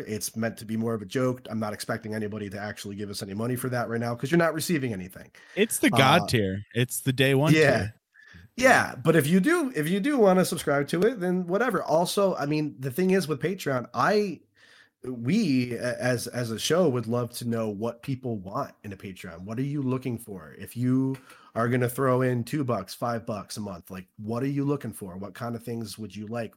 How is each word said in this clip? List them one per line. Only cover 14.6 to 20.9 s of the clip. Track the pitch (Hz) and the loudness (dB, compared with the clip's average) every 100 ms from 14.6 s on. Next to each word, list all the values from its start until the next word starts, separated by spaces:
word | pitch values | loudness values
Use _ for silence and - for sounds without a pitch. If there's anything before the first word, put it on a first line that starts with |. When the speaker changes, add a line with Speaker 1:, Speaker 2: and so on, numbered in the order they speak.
| _ - _ _ | _ -20 _ _
Speaker 1:
we | 127 123 120 208 185 131 123 | -12 -6 0 2 4 2 0
a-, | 120 123 117 | -2 -4 -2
as, | 127 120 - | 0 0 -2
as | 120 117 | -6 -4
a | 107 | -4
show | - 160 170 | 0 4 4
would | 123 113 | 2 0
love | 120 117 - | -2 -2 -6
to | 120 | -4
know | 117 110 | -2 -2
what | 98 113 117 | -2 -4 -6
people | - 127 127 110 | -6 -6 -4 -6
want | 90 117 131 - | -6 -8 -8 -10
in | 104 | -14
a | 95 | -12
Patreon. | 101 92 92 82 | -12 -14 -14 -12
What | 95 113 | -8 -4
are | |
you | 139 147 | -4 -2
looking | 127 127 127 113 | -2 -2 -4 -6
for? | - 92 78 - | -8 -14 -16 -16
If | 95 120 | -12 -2
you | 123 | 2